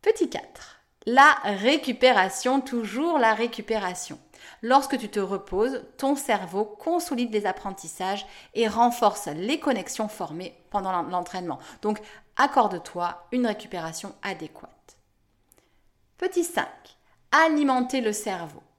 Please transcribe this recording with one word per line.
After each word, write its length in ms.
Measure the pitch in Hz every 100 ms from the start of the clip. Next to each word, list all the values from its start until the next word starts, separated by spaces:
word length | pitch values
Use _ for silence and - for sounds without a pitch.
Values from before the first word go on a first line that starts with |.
Petit 280 | - 440 330
quatre, 400 | - - - - - _ _ -
la 300 | 247 285 -
récupération, 1200 | 202 196 220 302 - 240 254 226 185 - 247 269
toujours 560 | 262 240 214 214 330 320
la 160 | 226
récupération. 840 | 214 233 233 - 220 190 180 - 175 _ - - -
Lorsque 340 | 226 269 262 247
tu 140 | 208
te 100 | 208
reposes, 640 | 185 190 - 185 233 269 - -
ton 180 | 269 277
cerveau 480 | - 208 180 190
consolide 680 | 214 - - 349 330 240 240
les 140 | 214
apprentissages 800 | 208 185 202 190 165 - 185 202 - - -
et 140 | - 226
renforce 580 | 214 240 240 214 208 -
les 340 | 147 202 294
connexions 480 | - 233 180 - 214
formées 500 | - 170 156 185 - _
pendant 220 | 202 190
l'en-, 100 | 185
l'entraînement. 560 | 170 180 - 190 175 135 - -
Donc, 180 | 208 214 - - _ -
accorde-toi 880 | 269 277 214 185 - 175 175 - -
une 140 | 254 240
récupération 680 | 208 - 180 160 160 196 -
adéquate. 480 | 196 170 156 - - _ _ _ _ _ _ _ _ _ _ _ _ _ _ _
Petit 280 | 370 359
cinq, 240 | 330 - - - - _ _ _ _
alimenter 680 | 285 320 302 285 254 247 269
le 140 | 226
cerveau. 480 | 208 - 185 165 147 _